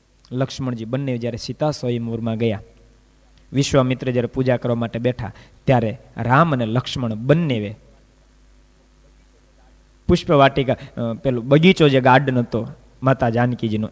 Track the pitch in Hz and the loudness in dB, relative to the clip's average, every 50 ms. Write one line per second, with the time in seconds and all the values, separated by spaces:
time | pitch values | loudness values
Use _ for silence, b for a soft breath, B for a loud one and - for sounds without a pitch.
0 | _ _ _ _ _ - 123 127 135 - - - 135 127 123 110 110 110 127 139 | _ _ _ _ _ -10 -6 -4 -4 -4 -6 -8 -6 -6 -6 -6 -6 -6 -6 -4
1 | 139 135 123 117 120 117 120 113 - - 123 - 151 151 143 - 135 123 120 120 | -4 -4 -4 -4 -4 -6 -6 -8 -10 -10 -6 -4 -4 -4 -4 -4 -4 -4 -4 -4
2 | 117 113 117 110 113 113 113 110 117 117 101 101 - - _ _ _ _ _ _ | -4 -6 -6 -4 -4 -4 -2 -2 -2 -2 -2 -4 -10 -18 _ _ _ _ _ _
3 | _ _ _ _ _ _ _ _ _ - - 139 143 - 147 135 127 127 127 - | _ _ _ _ _ _ _ _ _ -6 -2 -2 -2 2 2 2 2 2 -2 -2
4 | - 127 123 123 117 113 - 135 131 127 123 117 - 123 117 117 117 110 - 117 | -4 -2 -2 -2 -2 -2 -2 -2 0 0 0 0 0 -2 -2 -2 -2 -4 -6 -2
5 | 123 123 127 - 110 98 b b b b b _ - - 131 120 113 107 - - | -2 -2 -2 -2 -8 -10 b b b b b _ 0 2 2 2 2 0 -6 -8
6 | - - - 113 113 113 127 147 170 165 143 123 117 110 113 127 - - - 139 | -14 -18 -12 -6 -2 2 2 4 4 2 0 -2 -2 -2 -2 -2 -4 -4 -6 -6
7 | 123 113 110 107 120 135 147 170 170 143 123 107 104 101 110 - _ _ _ _ | -4 -4 -6 -4 0 2 2 2 2 -2 -2 -4 -4 -6 -10 -14 _ _ _ _
8 | _ _ _ _ _ _ _ _ _ _ _ _ _ _ _ _ _ _ _ _ | _ _ _ _ _ _ _ _ _ _ _ _ _ _ _ _ _ _ _ _
9 | _ _ _ _ _ _ _ _ _ _ _ _ _ _ _ _ _ _ _ _ | _ _ _ _ _ _ _ _ _ _ _ _ _ _ _ _ _ _ _ _
10 | - - 180 170 - - 156 139 139 135 135 143 131 131 120 B B B B 120 | 0 2 2 2 2 2 4 6 6 4 4 0 -2 -2 -2 B B B B -6
11 | 120 113 113 - - 135 123 120 113 131 139 156 165 190 185 - 156 143 135 131 | -6 -6 -6 -4 -2 -2 -2 -2 2 2 4 6 6 6 6 6 4 4 4 4
12 | 127 127 127 135 139 139 127 123 120 - - 107 113 131 - - _ _ _ - | 6 6 6 6 4 2 0 0 -2 -2 -4 -6 -6 -6 -14 -18 _ _ _ -2
13 | 127 131 135 - 131 117 113 120 123 127 123 - 117 110 107 107 110 - | 0 0 2 2 0 0 0 0 0 0 -2 -4 -4 -4 -2 -4 -4 -6